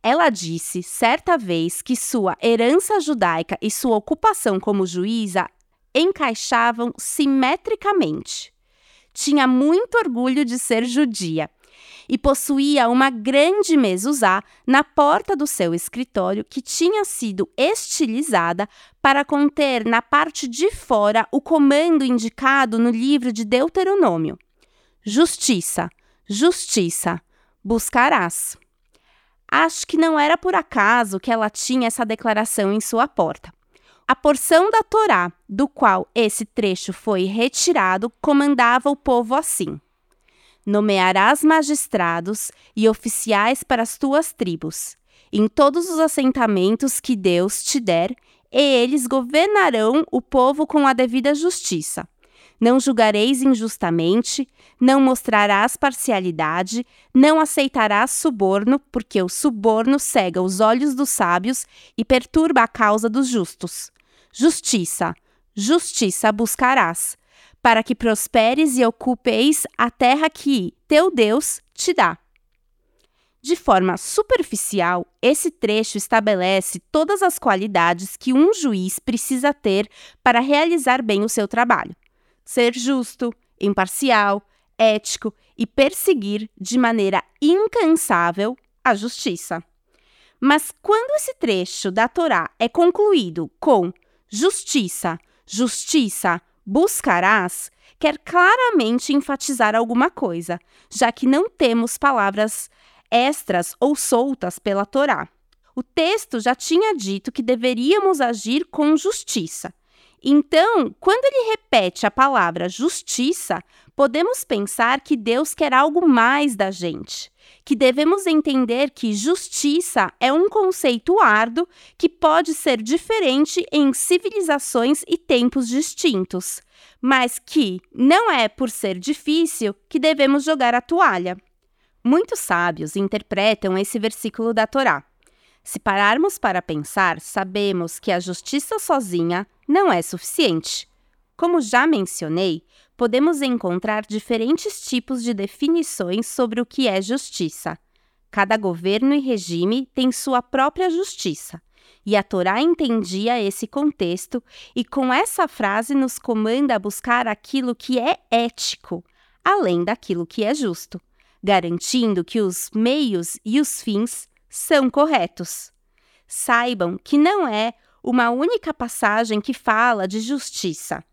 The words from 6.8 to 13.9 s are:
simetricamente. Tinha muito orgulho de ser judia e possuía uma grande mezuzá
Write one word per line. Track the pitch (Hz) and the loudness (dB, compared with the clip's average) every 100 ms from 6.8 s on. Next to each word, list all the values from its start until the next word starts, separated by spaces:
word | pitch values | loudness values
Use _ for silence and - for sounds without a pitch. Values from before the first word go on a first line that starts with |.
| 240 - | -6 -6
simetricamente. | - - 277 269 254 339 - 440 403 403 180 156 - - - _ _ _ _ _ _ | -8 -2 0 2 0 -2 -4 -4 0 0 0 -4 -10 -14 -14 _ _ _ _ _ _
Tinha | - - 294 262 | -8 0 2 4
muito | 254 285 349 480 466 | 4 4 2 2 0
orgulho | 370 240 254 262 | 0 -2 0 0
de | 254 247 | -2 -4
ser | - 226 247 | -2 -2 0
judia | 247 277 214 175 160 147 _ _ _ - - - | 0 0 -2 -4 -4 -6 _ _ _ -20 -20 -6
e | 160 | -2
possuía | 185 156 - 277 285 285 233 | 0 0 0 0 2 2 2
uma | 247 269 | 2 2
grande | 240 214 277 311 403 392 311 | 0 0 2 4 2 2 4
mezuzá | 220 | 2